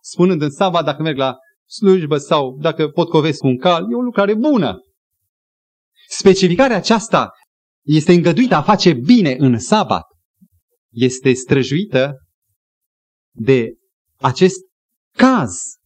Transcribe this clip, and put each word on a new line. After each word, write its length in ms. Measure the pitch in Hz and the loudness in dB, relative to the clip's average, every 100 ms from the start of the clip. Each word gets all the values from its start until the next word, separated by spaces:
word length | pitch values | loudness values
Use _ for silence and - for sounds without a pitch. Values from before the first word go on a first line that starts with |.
spunând: 420 | - - 180 170 | -14 -2 0 0
„În 80 | 147 | -4
sabat, 340 | - 196 170 | -4 -2 -2
dacă 180 | 147 143 | -4 -4
merg 140 | 160 135 | -6 -4
la 180 | 131 123 _ _ _ | -4 -6 _ _ _
slujbă 500 | - 196 190 151 147 | -4 2 2 0 -4
sau 400 | 143 160 135 135 | -2 -2 -2 -4
dacă 280 | 160 151 151 | -6 -4 -4
potcovesc 540 | 147 170 160 151 139 | -2 -2 0 -2 -2
un 160 | 135 127 | -2 0
cal, 340 | 180 165 196 | 0 0 -2
e 20 | |
o 60 | 240 | -6
lucrare 340 | 247 214 202 | -4 -2 -2
bună.” 440 | 214 294 262 143 180 _ _ _ _ _ _ _ _ _ _ _ _ - | 0 0 0 -2 -6 _ _ _ _ _ _ _ _ _ _ _ _ -18
Specificarea 680 | - 196 185 180 170 269 208 | 0 2 4 2 2 2 0
aceasta, 540 | - 226 220 156 107 _ _ _ _ _ | 0 -2 0 -2 -2 _ _ _ _ _
„este 300 | 147 151 147 | 0 0 4
îngăduit 400 | 175 170 165 254 | 4 4 2 2
a 100 | 160 | 0
face 300 | 143 180 175 | 0 2 2
bine 420 | 135 139 247 160 127 | 0 4 4 4 2
în 200 | 135 117 | 2 0
sabat”, 460 | - 214 170 87 - _ _ _ _ _ _ _ _ | 0 -2 0 -4 -6 _ _ _ _ _ _ _ _
este 420 | 117 127 127 135 | -2 -2 0 -2
străjuită 840 | 120 - 143 123 147 214 131 139 143 _ _ _ _ _ _ _ _ _ _ _ - | -2 0 -2 0 -4 -2 -2 -2 -6 _ _ _ _ _ _ _ _ _ _ _ -8
de 360 | 113 131 113 - _ _ _ _ | 0 0 0 -8 _ _ _ _
acest 440 | 135 - 185 - _ _ _ _ _ - | -6 0 0 -2 _ _ _ _ _ 0
caz 440 | 254 254 131 - - - | 2 2 -2 -8 -16 -20